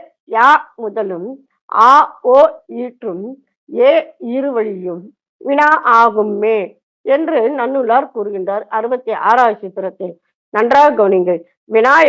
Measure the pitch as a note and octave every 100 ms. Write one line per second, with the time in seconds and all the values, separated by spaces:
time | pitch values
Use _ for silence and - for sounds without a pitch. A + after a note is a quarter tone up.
0 | - _ _ A3+ B3+ D4+ - - A3 G#3
1 | G3+ F3 F#3+ C4+ _ _ _ - A#3 C#4+
2 | - - B3+ C4 D#4+ - _ A#3 B3 B3
3 | A3+ F3 G#3 C4+ _ _ _ A#3 B3+ D#4+
4 | D#4+ _ A#3 B3+ C#4 A#3+ G#3+ F#3+ F3+ F3
5 | F#3+ _ _ _ B3 C#4 D4+ D#4 - A#3
6 | A#3 G#3+ G#3 G3+ G#3 A3 F3+ _ _ _
7 | - C#4 D#4+ C#4+ A3+ C#4+ A#3+ C4+ A#3+ A#3
8 | C#4+ A#3+ G#3 G3+ F#3 G3+ A3 A3 A3+ B3
9 | B3+ G3+ F#3 A#3+ A#3+ G#3 F#3+ F#3 F#3+ -
10 | F#3+ E3+ _ _ _ G#3 A#3 C4+ D4 A#3
11 | G3 F#3+ F3+ E3+ - _ _ A3 A#3+ D4+